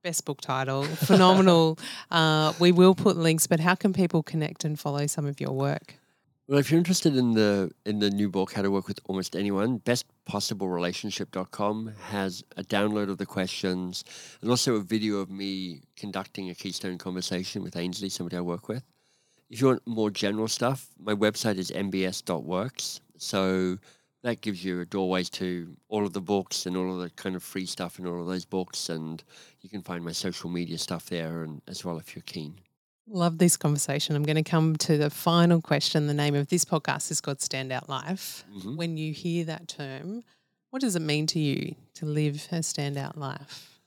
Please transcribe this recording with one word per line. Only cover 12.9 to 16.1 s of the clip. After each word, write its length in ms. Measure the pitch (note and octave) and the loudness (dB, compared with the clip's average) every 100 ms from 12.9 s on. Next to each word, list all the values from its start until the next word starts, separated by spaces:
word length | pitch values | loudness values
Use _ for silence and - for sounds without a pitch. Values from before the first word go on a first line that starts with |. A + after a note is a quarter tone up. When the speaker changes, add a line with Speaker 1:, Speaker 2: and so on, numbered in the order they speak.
| G#2+ G2+ | 0 -2
Speaker 2:
of 80 | F#2 | -4
the 80 | F#2+ | -6
questions 800 | - F#2 - F#2+ F2+ F2+ F2+ - - - - | -4 -4 -4 -4 -2 -4 -8 -14 -18 -20 -10
and 80 | A2 | 0
also 260 | B2 - A2 | 0 2 0
a 40 | |
video 380 | F#2 A2 G#2+ G2+ | 0 -2 0 -2
of 120 | F#2 | -4
me 520 | G2 G2 F#2+ F#2 D2+ _ - | -8 -6 -6 -8 -12 _ -14
conducting 520 | G#2 | -8